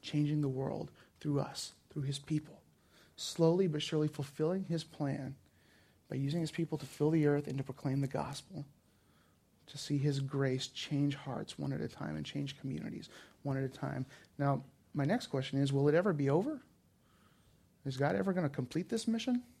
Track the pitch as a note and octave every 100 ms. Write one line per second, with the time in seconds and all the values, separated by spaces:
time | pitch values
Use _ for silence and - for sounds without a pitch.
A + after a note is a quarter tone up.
0 | - D3 D3 D3+ C#3+ C3 C#3 - D#3+ -
1 | - _ D3+ C#3+ - - - - _ D#3
2 | C#3 C#3 - D#3 - - _ _ _ -
3 | - - - - E3 F3 F#3+ D3+ - D#3
4 | D3+ D3+ C#3+ - D#3 F#3+ F#3+ E3 - -
5 | D3 C#3+ C3+ C#3 - _ _ - _ _
6 | _ C3 C#3 E3+ D#3+ - E3 D3+ - -
7 | D3 D#3+ D3 D3 D3 C3+ C3+ C3 C#3 C3+
8 | C#3 D3 B2+ C#3 - D#3 D3 - _ _
9 | _ _ _ _ _ _ - C#3+ - D3
10 | C#3+ C#3 C3+ C#3 C#3 C3 - - - C#3+
11 | C#3+ C#3 - B2+ D3+ - C#3+ C3+ - -
12 | - - C#3+ D3 C#3 C#3 C3+ - - -
13 | - - - - C#3+ C3+ C3+ - C3+ C3+
14 | C3 - - - C#3+ C#3 - _ _ D3
15 | C#3 A#3 - C#3 C3 C#3 C#3 C#3 D3 D#3
16 | G3+ D3+ C#3 D3+ A#3+ D4+ - _ _ _
17 | _ _ _ _ _ _ _ _ C#3 C3
18 | C#3+ F#3+ G3 F#3 D3+ C#3 B2+ - - A3+
19 | - A3+ - B3 - -